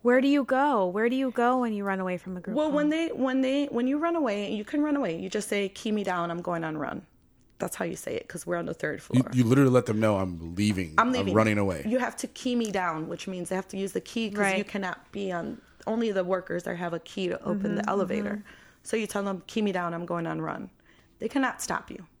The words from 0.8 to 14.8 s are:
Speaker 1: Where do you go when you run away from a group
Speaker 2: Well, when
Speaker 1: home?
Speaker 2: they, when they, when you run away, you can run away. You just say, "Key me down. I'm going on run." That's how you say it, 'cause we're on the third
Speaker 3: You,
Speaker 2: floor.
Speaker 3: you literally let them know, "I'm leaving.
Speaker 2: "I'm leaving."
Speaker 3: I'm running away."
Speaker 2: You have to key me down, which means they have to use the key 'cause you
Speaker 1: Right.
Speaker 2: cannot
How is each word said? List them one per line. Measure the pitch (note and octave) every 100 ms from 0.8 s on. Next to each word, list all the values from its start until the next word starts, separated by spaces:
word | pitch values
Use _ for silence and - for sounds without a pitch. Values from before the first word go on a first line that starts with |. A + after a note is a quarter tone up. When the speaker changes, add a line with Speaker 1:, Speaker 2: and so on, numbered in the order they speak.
| F#3
Speaker 1:
Where | F#3+ A#3
do |
you | C4 C4+
go | A#3+ A#3+ B3+
when | A#3+
you | G#3
run | G3 F#3+
away | F#3 F3+
from | - F#3
a |
group | F3+ A#3
Speaker 2:
Well, | D4+
when | D4 D4
Speaker 1:
home? |
Speaker 2:
they, | D#4 E4
when | - C4 C4
they, | C4 C#4 C#4+
when | A#3+ B3+
you | D4
run | E4 E4+
away, | C4+ G#3 G3+
you | G#3
can | G#3 D4+
run | D4+ C#4+
away. | A3+ E3
You | F#3
just | G#3 G3+
say, | G#3 G3
"Key | - A3
me | G#3+
down. | F#3+ F3+ E3+
I'm | E3+
going | F3 E3+
on | D#3+ D3+
run." | C#3 - - _ _ _ _ _
That's | F3+ -
how |
you | F3
say | - - -
it, | -
'cause | E3+ -
we're | F3
on | E3+
the |
third | - D3+ C#3+ -
Speaker 3:
You, | B2
Speaker 2:
floor. | B2+
Speaker 3:
you | B2+
literally | A#2 C3 C3+
let | B2 B2
them | G#2+
know, | A2 G2+
"I'm | F#2+ E2+ E2 F2
leaving. | G#2 F#2+ E2+ D#2
Speaker 2:
"I'm | A#3
leaving." | B3+ G2
Speaker 3:
I'm | G2+
running | A2 G#2
away." | G2+ F2+ G#3+
Speaker 2:
You | B3
have | A#3+ -
to | -
key | - B3+ A#3+
me | A3+
down, | G3 F3+ D#3+ D#3+
which | E3 -
means | F3+ F3
they | F#3
have | F#3+
to | G3
use | G3
the | F#3
key | - A#3 A3
'cause | G#3 G3
you | F#3+
Speaker 1:
Right. | G3+
Speaker 2:
cannot | G3+